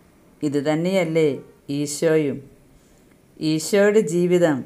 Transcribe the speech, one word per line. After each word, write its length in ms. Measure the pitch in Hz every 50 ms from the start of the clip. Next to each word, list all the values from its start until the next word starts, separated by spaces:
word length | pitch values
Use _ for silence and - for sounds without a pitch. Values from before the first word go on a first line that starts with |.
| _ _ _ _ _ _ _ - 151
ഇതുതന്നെയല്ലേ 840 | 147 135 143 135 156 151 160 170 185 196 190 170 160 160 165 156 147 127 - - - - _ _ - 143 143
ഈശോയും? 600 | 147 139 147 - 165 165 156 160 151 139 123 139 - - - _ _ _ _ _ _ _ _ _ _ _ _ _ _ _ _ - 156 156
ഈശോയുടെ 500 | 156 156 156 - 214 196 202 208 202 220 202 156 170
ജീവിതം 420 | 175 180 175 180 175 175 160 143 123 -